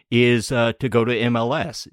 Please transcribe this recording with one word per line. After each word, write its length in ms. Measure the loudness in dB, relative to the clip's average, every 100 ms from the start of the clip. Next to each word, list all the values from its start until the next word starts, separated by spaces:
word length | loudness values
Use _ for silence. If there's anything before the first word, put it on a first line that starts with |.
| -2
is, 420 | 2 4 2 0
uh, 220 | 0 0
to 160 | -2 -2
go 160 | 0 0
to 120 | 0
M 160 | 0
L 200 | 0 -2
S. 340 | -4 -6 -10 -14